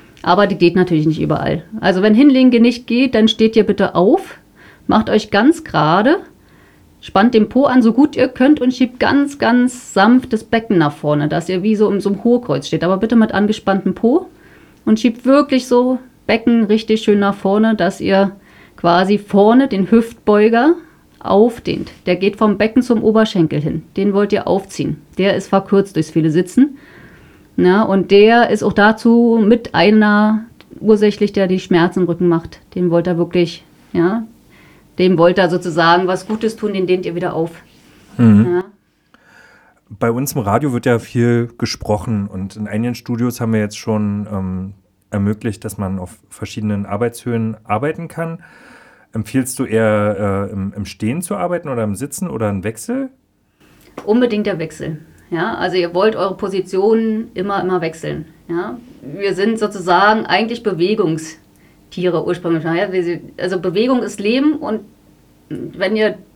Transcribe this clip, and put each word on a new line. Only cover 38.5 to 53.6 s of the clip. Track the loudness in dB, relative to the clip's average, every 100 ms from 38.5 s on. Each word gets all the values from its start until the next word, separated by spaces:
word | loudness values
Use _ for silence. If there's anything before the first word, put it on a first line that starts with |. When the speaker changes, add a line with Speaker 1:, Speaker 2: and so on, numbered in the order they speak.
| 0 -4 _ _ _ _ _ _ _ _ _ _ _ -20
Speaker 2:
Bei | -4 -2
uns | -2 -4
im | -4
Radio | 0 0 0
wird | -2 0
ja | -2
viel | -2 0 2 0 -2 -6
gesprochen | -8 -6 -4 -4 -4 -4 -6
und | -8 -10 -10
in | -8
einigen | -6 -6
Studios | -6 -8 -4 -4 -2
haben | -2
wir | -2
jetzt | -2 -6
schon, | -4 -2 -2 -4 -6
ähm, | -6 -6 -6 -10 -14 _ _ _
ermöglicht, | -2 -2 -2 -6 -8
dass | -10 -8
man | -6 -6
auf | -10 -16 _
verschiedenen | -14 -12 -6 -4 -4 -6
Arbeitshöhen | -4 -4 -6 -6 -4 -4 -8
arbeiten | -6 -4 -4 -6 -10
kann. | -10 -10 -12 -18 -20 -20 -20 -20 _ _
Empfiehlst | -10 -4 -4 -4 -6
du |
eher, | -2 0 2 0 0 -2 -2 -4 -6
äh, |
im, | -8 -8 -8
im |
Stehen | -12 -6 -6 -6
zu | -6 -6
arbeiten | -4 -6 -6
oder | -6 -4
im | -6
Sitzen | -10 -8 -8
oder | -4 -4
einen | -4 -6
Wechsel? | -8 -8 -6 -8 -12 _ _ _ _